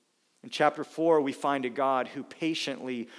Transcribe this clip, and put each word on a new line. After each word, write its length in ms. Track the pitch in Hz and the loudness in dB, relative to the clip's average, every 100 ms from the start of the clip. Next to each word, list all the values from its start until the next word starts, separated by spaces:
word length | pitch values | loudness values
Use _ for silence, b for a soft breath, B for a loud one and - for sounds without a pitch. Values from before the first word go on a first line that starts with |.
| _ _ _ _ | _ _ _ _
In 60 | 123 | -8
chapter 340 | - 151 151 | 2 2 2
four, 380 | 143 - 165 160 | -4 0 4 4
we 100 | 139 | 4
find 320 | 127 143 139 | 0 0 0
a 60 | 123 | -2
God 400 | 117 135 131 120 | 0 0 2 -2
who 140 | 143 | -6
patiently 840 | - - 160 160 - 131 127 123 113 | -12 -6 -4 -2 -4 -6 -6 -6 -8